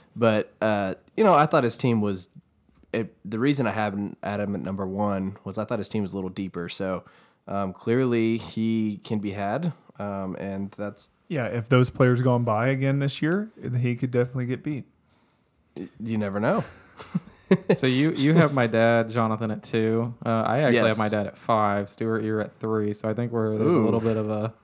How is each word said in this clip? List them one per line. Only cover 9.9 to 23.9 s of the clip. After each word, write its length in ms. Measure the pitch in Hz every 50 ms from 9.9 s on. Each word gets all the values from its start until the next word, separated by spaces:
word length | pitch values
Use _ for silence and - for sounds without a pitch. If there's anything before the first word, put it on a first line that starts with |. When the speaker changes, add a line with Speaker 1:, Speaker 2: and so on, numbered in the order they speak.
| - -
Speaker 1:
um, 380 | 101 101 98 98 95 95 92 -
and 320 | - 98 98 95 98 98 - -
that's 300 | 104 101 98 - - - _ _ _
Speaker 2:
Yeah, 200 | - 185 143 117
if 220 | 104 92 120 110 -
those 220 | 135 127 127 123
players 320 | - - 135 123 123 120 127
go 100 | 127 123
on 100 | 120 120
bye 240 | 117 107 107 117 131
again 320 | 139 135 135 135 135 139
this 200 | 139 139 - -
year, 300 | 147 151 175 202 214 220 - - - 127 123 123
he 160 | 120 123 123
could 160 | 120 - 127 120
definitely 340 | 123 123 123 127 131 123
get 160 | 120 127 120 -
beat. 220 | 151 151 127 - - _ _ _ _ _ _ _ - - _ _ _ _ _ _ _ _
Speaker 1:
Y-, 120 | - 95 - - -
you 160 | 104 113 113 107
never 200 | 107 101 95 101
know. 240 | 107 131 196 233 - -
<laughs> 60 | - - - - - - - - - 185 - - - - - - 190 180 - - 180
Speaker 3:
So 100 | - -
you, 240 | 131 127 131 147 160 -
you 220 | - 135 147 160
have 180 | 165 165 147 143
my 120 | 135 120
dad, 440 | 113 110 113 113 117 117 117 113 113
Jonathan, 400 | 110 123 113 110 110 107 113 113
at 120 | 107 104 -
two. 520 | - - 113 110 110 110 113 117 120 120 - -
Uh, 60 | 117
I 300 | 113 113 113 - 113 135
actually 160 | 156 131 120
Speaker 1:
Yes. 120 | 120 110 113
Speaker 3:
have 100 | 110 107
my 100 | 110 107
dad 180 | 107 107 101
at 100 | 98 -
five. 520 | - - - 117 110 107 104 101 101 101 98
Stuart, 360 | - - 113 113 113 110 110
you're 160 | 110 110 107
at 100 | 104 - -
three. 420 | - - 110 110 110 107 104 104
So 140 | - - 110
I 60 | 107
think 160 | 117 120 117 117
we're, 240 | 117 110 110 107 107
there's 160 | 110 151 175
a 20 | 147
Speaker 1:
Ooh. 60 | 110
Speaker 3:
little 160 | 107